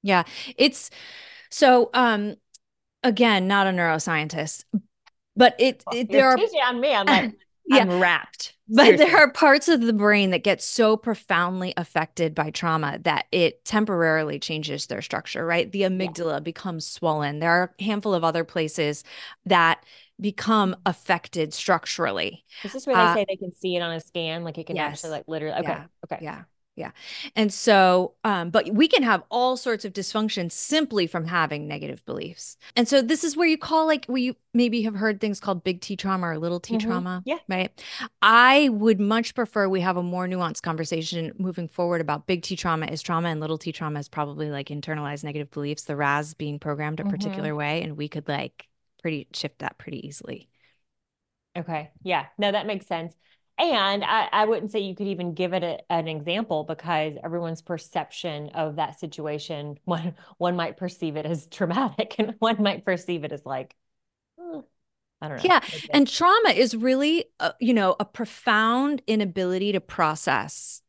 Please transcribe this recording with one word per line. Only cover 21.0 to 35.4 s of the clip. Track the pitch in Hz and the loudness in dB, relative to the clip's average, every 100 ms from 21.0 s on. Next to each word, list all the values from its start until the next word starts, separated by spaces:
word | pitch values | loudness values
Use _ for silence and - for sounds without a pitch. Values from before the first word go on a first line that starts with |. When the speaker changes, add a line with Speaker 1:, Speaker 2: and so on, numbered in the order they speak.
| - 175 - 175 156 | -2 -2 -2 -6 -4
Speaker 1:
structurally. | - - 175 - - 165 98 87 170 _ - | -4 0 0 0 -4 -2 -2 -6 -8 _ -16
Speaker 2:
Is | 202 | -12
this | 269 277 | -10 0
where | 240 | 4
they | |
Speaker 1:
Uh, | 175 | 4
Speaker 2:
say | 180 196 | 2 -2
they | 190 | -6
can | 185 | -8
see | - 190 180 | -8 -4 -2
it | |
on | 170 | -2
a | 165 | -6
scan? | - 175 160 165 | -8 -6 -6 -6
Like, | 170 156 | -8 -10
it | 160 | -8
can | 180 | -6
actually, | 151 147 160 | -6 -6 -8
Speaker 1:
yes. | 156 | -10
Speaker 2:
like, | - | -8
literally, | 160 156 - | -8 -6 -4
okay, | 156 | -4
Speaker 1:
Yeah. | 151 165 _ | -6 -10 _
Speaker 2:
okay. | - - | -12 -12
Speaker 1:
Yeah. | 156 - - _ _ - | -10 -14 -18 _ _ -14
Yeah. | - - - - 285 | -14 -14 -18 -14 -10
And | - 214 | 0 0
so, | - - 202 190 180 180 _ | 2 4 6 8 6 2 _
um, | 220 196 170 | -4 -2 0
but | 202 - | 0 2
we | 208 320 | 2 4
can | 508 | 4
have | 247 190 - | 4 0 0
all | 240 254 254 | 0 0 0
sorts | 262 220 | -2 -4
of | 202 | -4
dysfunction | 185 185 214 214 208 175 | -8 -4 -2 -2 -4 -6
simply | - - 311 285 208 170 | -6 -2 0 0 0 0
from | 175 160 | -2 -2
having | 175 156 147 151 | 0 0 -2 -8
negative | 147 151 139 - | -10 -10 -12 -10
beliefs. | 131 - 175 - - - - | -10 -10 -12 -18 -18 -8 -2
And | 240 | 4
so | 277 | 4
this | 233 311 | 4 0
is | 330 294 | -2 0
where | 339 | 0
you | 320 | 0
call, | - 320 320 | 0 0 2
like, | 302 - | 0 -2
where | 254 | -4
you | 247 - _ | -4 -6 _
maybe | 240 240 233 | 0 2 0
have | 220 | -2
heard | 202 220 202 | -2 -2 -2
things | 214 196 | -4 -4